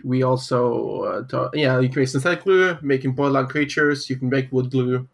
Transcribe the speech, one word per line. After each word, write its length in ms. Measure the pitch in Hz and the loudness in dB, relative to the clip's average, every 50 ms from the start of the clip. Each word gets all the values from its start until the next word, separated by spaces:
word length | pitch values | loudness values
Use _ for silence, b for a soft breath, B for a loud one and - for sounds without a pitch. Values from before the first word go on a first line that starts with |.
| - | -4
we 220 | 123 127 131 131 | -2 0 2 2
also, 800 | 127 131 123 127 - 131 123 123 120 117 117 113 107 98 95 98 | 2 2 0 0 -2 0 2 2 2 0 -2 -4 -4 -6 -4 -4
uh, 200 | 98 92 101 120 | -4 -4 -6 -6
ta-, 280 | 127 127 123 131 131 143 | -6 -6 -4 -4 -4 -2
yeah, 240 | 151 147 131 131 127 | 0 2 2 2 2
you 100 | 131 127 | 2 2
can 120 | 131 147 131 | 2 0 -2
make 60 | 127 | 0
synthetic 340 | - 135 135 175 170 170 - | 0 -2 0 0 -2 0 2
glue, 340 | 196 190 185 185 185 170 156 151 | 4 4 4 4 4 0 -2 -2
making 300 | 139 135 131 135 135 127 | 0 0 0 0 -2 -2
boil 200 | 139 143 139 139 | 0 0 2 2
down 140 | 139 131 | 2 0
creatures, 640 | 131 - 139 143 143 - 156 151 147 143 135 - - | 0 -2 -2 -2 -2 0 2 2 2 2 0 -4 -6
you 60 | 131 | -6
can 120 | 131 131 123 | -4 -2 0
make 220 | 135 135 131 131 | 0 0 -2 0
wood 220 | 131 127 123 127 131 | 0 -2 0 0 0
glue 340 | 131 123 127 127 127 131 - | 0 0 0 0 -2 -4 -6